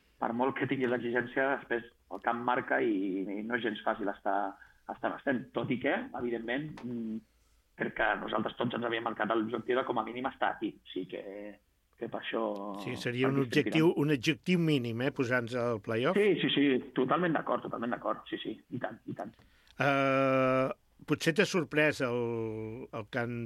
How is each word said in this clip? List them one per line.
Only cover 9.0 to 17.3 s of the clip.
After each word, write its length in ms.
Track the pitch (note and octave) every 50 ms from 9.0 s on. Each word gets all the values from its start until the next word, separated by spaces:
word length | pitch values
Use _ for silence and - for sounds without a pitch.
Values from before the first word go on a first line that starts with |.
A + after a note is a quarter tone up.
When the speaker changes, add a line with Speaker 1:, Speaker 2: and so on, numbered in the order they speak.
| A#2
Speaker 1:
marcat 240 | A#2 G#2+ - G#2+ G#2
l'objectiu 480 | A2+ A2+ G#2+ A2 A#2+ A2 A2 - B2
de 80 | B2+ C3
com 140 | - B2+ A#2
a 60 | A2
mínim 200 | A2+ A#2 B2 B2+
estar 280 | C3 - - A#2+ G2 -
aquí. 160 | - A2+ G2+
O 160 | - - - -
sigui 220 | - F#2 F#2 F2+
que, 140 | F#2 G2+ G#2 G2+ G2 G#2 G#2 G#2 G2 - _ _ _ _ _ _ _ -
que 80 | A#2+ A2
per 120 | - A2+
això 220 | - - - A#2 A2+ G#2+ G#2 G2+ G2+ G#2 G2 G2
Speaker 2:
Sí, 160 | - B2+ B2+
seria 300 | - - B2+ A#2+ B2 C3 C3+
un 60 | C#3
Speaker 1:
per 80 | C#3
aquí 60 | C#3 A#2+
estem 100 | - D3+
Speaker 2:
objectiu, 320 | C3 G#2+ - D#3+ D#3 F3
Speaker 1:
tirant. 160 | - - C#3+
Speaker 2:
un 80 | D3+ D3+
objectiu 480 | B2+ G#2 D#3+ D3 - - - F3+ E3+
mínim, 400 | E3 D#3+ D3+ C3+ A#2 A#2+ A2+ A#2
eh, 80 | B2+ C#3+
posar-nos 460 | C#3+ - C3+ A2+ B2+ B2 A#2 A2+ B2
al 260 | B2 A#2 A#2+ A#2 G#2
play-off. 340 | - - A2+ A2+ B2+ D#3 F#3+
Speaker 1:
Sí, 220 | G3 G#3 G#3 E3+ -
sí, 80 | - C3+ -
sí, 100 | C#3+ C#3+ C#3+ C3 A#2+ - - -
totalment 400 | C3 B2+ B2 C#3+ D#3+ F3+ E3+